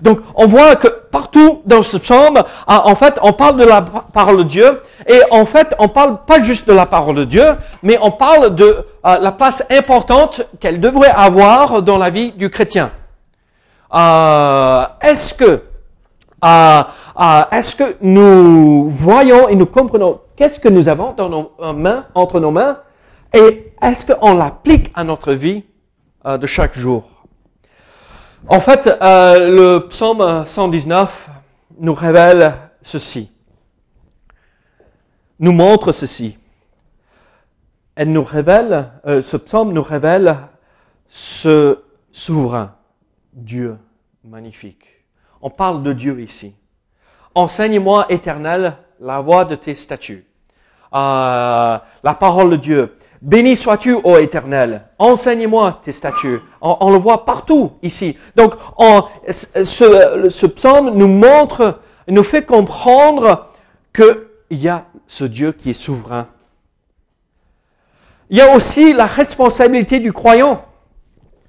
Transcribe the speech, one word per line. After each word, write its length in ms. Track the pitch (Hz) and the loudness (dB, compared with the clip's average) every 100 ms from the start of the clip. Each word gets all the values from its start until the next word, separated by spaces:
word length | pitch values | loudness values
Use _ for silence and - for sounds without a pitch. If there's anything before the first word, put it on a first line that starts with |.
Donc, 180 | 220 220 - | -2 -2 -4
on 140 | - 214 | 0 2
voit 300 | 247 302 269 | 6 4 4
que 100 | 233 | 2
partout 760 | - _ - - 302 311 311 202 | -2 _ -12 0 4 4 2 0
dans 180 | 233 | 0
ce 140 | - 233 | 0 -6
psaume, 400 | - 254 302 269 | 0 2 4 2
euh, 60 | - - - | -2 -6 0
en 300 | 202 202 196 | 2 2 2
fait, 240 | 285 285 | 2 2
on 120 | 208 | 0
parle 240 | 202 294 254 | 2 0 4
de 80 | 233 | 4
la 160 | 208 | 4
pa-, 240 | 170 208 - | 0 -12 -6
parole 240 | 214 196 190 | -2 0 2
de 60 | |
Dieu, 380 | 160 170 254 277 - _ - | 0 2 2 2 -8 _ 2
et 120 | 247 - | 4 4
en 160 | 226 214 | 2 2
fait, 300 | 311 311 - | 2 0 0
on 120 | 214 | -2
parle 340 | 269 285 208 | 0 -2 -2
pas 180 | - 311 | 0 0
juste 280 | 226 233 220 | 0 -4 0
de 40 | |
la 120 | 196 - | 2 2
parole 320 | 170 147 143 | -2 -2 -4
de 80 | 131 | -2
Dieu, 320 | 175 302 285 - - | 2 2 0 -8 -6
mais 140 | 185 233 | -2 0
on 100 | 214 | 0
parle 440 | - 269 311 233 170 | 0 2 2 2 2
de, 320 | 208 180 - _ 170 | 2 2 -6 _ 0
euh, 120 | 180 | 0
la 140 | 196 | -2
place 320 | 196 262 254 - | -2 -2 -4 -2
importante 760 | 269 269 247 - 254 311 - 240 - | -2 0 -2 0 0 0 -4 -14 -10
qu'elle 180 | 185 175 | -8 -2
devrait 320 | 226 269 277 | -2 2 2
avoir 720 | 202 196 190 202 254 285 220 | 4 2 4 4 4 0 -2
dans 140 | 185 196 | -2 -2
la 120 | 180 | -2
vie 220 | 185 240 | -4 -8
du 180 | 190 196 | -8 -8
chrétien. 440 | - 220 196 127 - - _ _ _ _ _ _ _ - | -4 -4 -4 -6 -10 -20 _ _ _ _ _ _ _ -6
Euh, 920 | 165 170 160 160 151 143 135 131 127 127 - | 0 2 2 2 2 0 0 0 0 -4 -4
est-ce 320 | 202 - - | -2 0 -2
que, 300 | - 233 143 - - - _ _ _ _ - 165 | 0 2 0 -6 -20 -20 _ _ _ _ -2 2
euh, 380 | 165 165 151 131 - - - | 4 4 4 0 -10 -14 -4
euh, 240 | 170 151 156 | 0 2 0
est-ce 240 | 233 226 - | -4 -6 -4
que 220 | 269 - | -6 -4
nous 880 | 190 196 202 185 175 160 151 143 151 | 0 4 6 6 6 6 4 2 -2
voyons 600 | 139 165 240 262 247 247 | -4 0 2 4 4 4
et 60 | 196 | 2
nous 100 | 180 | 0
comprenons 560 | 254 254 220 180 - _ - | -2 -2 -2 -2 -6 _ -4
qu'est-ce 240 | 294 - | -4 0
que 80 | 226 | 0
nous 180 | 185 156 | 2 0
avons 240 | 160 247 | -2 -6
dans 160 | 220 180 | -8 -8
nos, 240 | 160 151 - | -8 -12 -14
euh, 140 | 165 | -12
mains, 320 | 147 175 247 - 180 | -6 -6 -6 -6 -4
entre 240 | 180 175 | -2 -2
nos 120 | 151 | -2
mains, 280 | 165 180 185 _ _ _ _ _ | -2 -4 -6 _ _ _ _ _
et 400 | 226 220 220 - - | 4 4 2 -8 -6
est-ce 240 | 240 247 - | -4 -4 -4
qu'on 300 | 277 214 180 | 0 0 0
l'applique 560 | 143 - 294 294 - | -2 -6 0 0 0
à 120 | 175 160 | -8 -8
notre 260 | 156 147 | -8 -6
vie, 320 | 135 156 208 - _ _ _ _ _ 135 | -6 -6 -8 -14 _ _ _ _ _ -12
euh, 120 | 135 | -10
de 80 | 135 | -8
chaque 320 | - 151 127 | -6 -6 -6
jour ? 320 | 123 117 - _ _ _ _ _ _ _ _ _ _ - _ _ - | -6 -8 -10 _ _ _ _ _ _ _ _ _ _ -20 _ _ -2
En 100 | 185 | 0
fait, 280 | 185 269 220 - | 2 2 0 0
euh, 460 | 190 185 180 180 175 185 | 2 4 4 4 4 4
le 320 | 180 175 175 | 4 2 -4
psaume 580 | - 220 226 180 165 151 | -6 -4 -2 -2 -4 -8
cent 220 | 208 185 | -6 -6
dix-neuf 600 | 165 147 180 190 - - 139 _ _ _ - | -6 -4 -4 -4 -8 -20 -20 _ _ _ -10
nous 140 | 165 | -8
révèle 640 | 147 165 170 175 180 156 131 - _ | -6 0 2 4 4 0 -2 -20 _
ceci, 500 | - 147 - 123 104 _ _ _ _ _ _ _ _ _ _ _ _ _ _ _ _ _ _ _ _ - | -16 -12 -12 -14 -18 _ _ _ _ _ _ _ _ _ _ _ _ _ _ _ _ _ _ _ _ -4
nous 140 | 165 | 0
montre 400 | 170 185 214 - | 2 2 2 0
ceci. 440 | - 135 - 113 - _ _ _ _ _ _ _ _ _ _ _ _ _ _ _ - | -6 -8 -12 -14 -16 _ _ _ _ _ _ _ _ _ _ _ _ _ _ _ -8
Elle 160 | 151 | -4
nous 140 | 156 - | -4 -6
révèle, 640 | 151 151 208 233 160 123 _ 147 | -6 0 0 0 -6 -8 _ -6
euh, 140 | 139 | -6
ce 160 | 135 151 | -6 -12
psaume 340 | - 220 220 | -6 -6 -4
nous 100 | 165 | -6
révèle 540 | 139 151 151 190 180 139 139 _ _ _ _ _ _ | -8 -6 -4 -2 -2 -4 -12 _ _ _ _ _ _
ce 720 | - - - 160 151 147 131 _ _ _ | -20 -18 -8 -2 0 0 -2 _ _ _
souverain 640 | - - 156 123 120 101 _ _ _ _ _ _ | -18 -8 -6 -6 -8 -12 _ _ _ _ _ _
Dieu 460 | 131 110 123 120 110 _ _ _ _ 113 | -20 -18 -14 -14 -16 _ _ _ _ _
magnifique. 600 | 110 113 110 101 98 _ _ _ _ _ _ | -20 -20 _ -20 _ _ _ _ _ _ _
On 80 | 135 | -16
parle 340 | - 190 156 | -8 -8 -6
de 100 | 143 | -8
Dieu 260 | 127 135 127 | -8 -10 -12
ici. « 340 | 110 - 101 101 _ _ _ _ _ _ _ | -16 -20 -20 _ _ _ _ _ _ _ _
Enseigne-moi, 720 | 180 170 - 220 208 190 208 196 | -6 -6 -4 -4 -4 -2 -2 -2
Éternel, 640 | 175 170 147 156 180 175 147 _ _ | -8 -8 -12 -8 -6 -8 -10 _ _
la 220 | 127 139 | -12 -8
voie 240 | 139 180 180 | -2 -2 -2
de 100 | 147 | -8
tes 200 | 156 139 | -14 -16
statuts. » 500 | - 135 - 95 _ _ _ _ _ _ _ | -16 -18 -18 -20 _ _ _ _ _ _ _
Euh, 840 | 135 139 135 127 123 123 120 117 110 _ _ | -6 -4 -4 -4 -4 -4 -2 -4 -6 _ _
la 100 | 147 | -8
parole 360 | 147 190 175 180 | -2 -2 2 0
de 80 | 156 | 0
Dieu. « 400 | 143 143 117 _ _ _ | -4 -4 -4 _ _ _
Béni 340 | 139 220 254 240 | -2 0 2 0
sois-tu, 380 | 240 208 247 | -2 -4 -2
ô 240 | 233 175 170 | -2 2 2
Éternel. 680 | 156 156 135 139 117 104 _ - | 2 -6 -6 -4 -4 -6 _ -2
Enseigne-moi 800 | 226 247 254 233 220 220 190 - | 0 0 -2 -4 -4 -2 -2 -6
tes 80 | - | -16
statuts. » 500 | - 147 - 139 120 _ _ | -12 -10 -8 -8 -10 _ _
On, 140 | 160 170 | -6 -2
on 100 | 190 | 0
le 60 | 196 | 0
voit 260 | 208 226 | 2 -2
partout 500 | - 247 - 302 175 _ | -4 -8 -2 -2 -2 _
ici. 340 | 175 - 175 - _ - | -12 -10 -10 -12 _ 0
Donc, 200 | 226 226 - - | 0 0 -10 0
on, 260 | 226 202 202 - - | 2 2 0 -12 -14
ce, 1000 | - - - 190 - 226 196 180 - 185 | -14 -8 -6 -4 2 4 6 4 0 -4
ce 180 | - 190 | -2 -4
psaume 480 | - 262 285 262 202 | -2 0 2 0 0
nous 120 | 196 | 2
montre, 760 | 190 240 294 294 - 214 - _ _ - | 4 4 4 0 -2 -4 -6 _ _ -4
nous 160 | 202 | -2
fait 200 | 202 302 | 0 -2
comprendre 1080 | 294 233 196 - - 262 294 285 220 - - _ _ _ _ | 0 0 0 -4 0 4 2 2 0 -2 -6 _ _ _ _
qu'il 640 | - 220 220 - _ - 151 | 2 4 2 -6 _ -14 -8
y 100 | 160 | -6
a 180 | 170 - _ _ | -6 -12 _ _
ce 180 | - | -12
Dieu 280 | 135 110 156 | -10 -8 -8
qui 180 | - 127 | -8 -12
est 60 | 117 | -12
souverain. 540 | - 127 110 120 117 _ _ _ _ _ _ _ _ _ _ _ _ _ _ _ _ _ _ _ - | -12 -12 -12 -14 -14 _ _ _ _ _ _ _ _ _ _ _ _ _ _ _ _ _ _ _ -4
Il 60 | 196 | 2
y 40 | |
a 140 | 269 262 | 4 4
aussi 360 | - 285 311 | 0 2 2
la 140 | 254 214 | 2 -2
responsabilité 920 | - 277 - 247 - 247 254 202 262 | -2 -4 -2 -2 0 0 0 -2 -4
du 120 | 226 | -6
croyant. 540 | - 226 233 285 233 - _ _ _ _ _ _ _ | -2 2 2 2 -4 -12 _ _ _ _ _ _ _